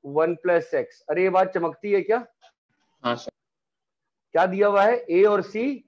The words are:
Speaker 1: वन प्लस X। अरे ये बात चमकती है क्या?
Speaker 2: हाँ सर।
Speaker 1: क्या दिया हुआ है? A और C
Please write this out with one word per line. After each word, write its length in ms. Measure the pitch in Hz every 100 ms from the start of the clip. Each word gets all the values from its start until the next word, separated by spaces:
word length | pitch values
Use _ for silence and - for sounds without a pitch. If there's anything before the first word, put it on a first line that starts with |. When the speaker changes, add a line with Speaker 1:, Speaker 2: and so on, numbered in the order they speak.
Speaker 1:
वन 300 | 139 147 160
प्लस 360 | 170 180 170 165
X। 280 | 147 - _ -
अरे 120 | 156
ये 80 | 190
बात 240 | 180 190
चमकती 380 | 185 170 151 208
है 100 | 196
क्या? 240 | 190 233 240 _ _ _ _ _ _ _
Speaker 2:
हाँ 140 | 120 120
सर। 140 | - _ _ _ _ _ _ _ _ _ _
Speaker 1:
क्या 120 | 165 185
दिया 220 | 190 202
हुआ 160 | 202
है? 200 | 208 240 -
A 200 | 170 208
और 160 | 202
C 260 | 185 214 254 262